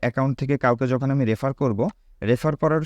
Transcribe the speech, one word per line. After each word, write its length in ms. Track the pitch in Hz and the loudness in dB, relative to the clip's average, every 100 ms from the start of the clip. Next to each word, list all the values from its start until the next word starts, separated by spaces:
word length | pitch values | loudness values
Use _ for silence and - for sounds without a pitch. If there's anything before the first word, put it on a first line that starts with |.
অ্যাকাউন্ট 360 | 123 135 135 131 | -2 0 -2 -2
থেকে 160 | 135 143 | -2 0
কাউকে 220 | 127 120 131 | 2 2 0
যখন 240 | 127 135 | 0 0
আমি 140 | 139 | 0
রেফার 300 | 117 110 135 | 2 0 -2
করব, 340 | 131 135 104 160 - _ - | -2 -2 0 -2 -4 _ -6
রেফার 340 | 107 123 156 147 | 0 0 0 0
করার 260 | 156 156 | 0 0